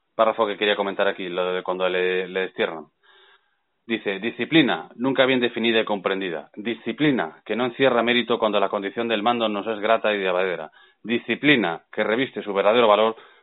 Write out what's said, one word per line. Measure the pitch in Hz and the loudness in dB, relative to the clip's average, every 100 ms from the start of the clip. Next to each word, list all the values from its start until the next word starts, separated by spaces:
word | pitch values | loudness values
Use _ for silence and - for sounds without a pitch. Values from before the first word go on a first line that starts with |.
| _ - | _ 0
párrafo | 110 110 107 | 2 2 -2
que | 92 | 0
quería | 104 101 | 0 0
comentar | 101 92 98 | -2 0 -2
aquí, | 98 92 | -2 -6
lo | 90 90 | -4 -2
de | 92 | -2
cuando | 92 92 92 | -4 -2 0
le, | 90 90 92 92 | 0 0 -2 -4
le | 95 | -4
destierran. | 92 - 101 80 76 _ _ _ _ _ _ _ _ _ - | -6 -4 -4 -6 -14 _ _ _ _ _ _ _ _ _ -6
Dice, | 110 107 98 | -4 -4 -4
"Disciplina, | 113 - 117 156 127 82 87 - | -6 -6 2 4 4 0 -6 -6
nunca | 131 131 131 | -2 2 2
bien | 131 | 2
definida | 120 120 117 113 | 0 0 0 2
y | 107 | 0
comprendida. | 104 95 95 95 78 73 - | -2 -2 -2 -4 -8 -10 -10
Disciplina, | 107 113 120 113 151 120 82 - | -8 -6 -6 0 2 2 -2 -8
que | - 107 | -8 -4
no | 123 | -2
encierra | 120 131 120 | 2 2 4
mérito | 113 120 113 117 | 2 2 2 0
cuando | 110 104 | 2 2
la | 98 | 0
condición | 104 98 - 117 | -2 -6 -4 -4
del | 110 | 0
mando | 107 120 110 | 0 0 0
nos | 104 110 | -2 -6
es | 104 | -4
grata | 107 113 107 | 0 2 2
y | 104 | 0
llevadera. | 95 90 95 82 78 _ - _ | 0 0 -2 -4 -10 _ -20 _
Disciplina, | 101 120 - 117 139 135 90 82 _ | -4 -4 -4 -2 2 2 2 -4 _
que | - | -4
reviste | 104 113 131 107 | -2 -2 -2 -6
su | 98 | -4
verdadero | 98 98 120 113 | 0 4 4 6
valor | 104 110 110 - _ | 6 4 0 -14 _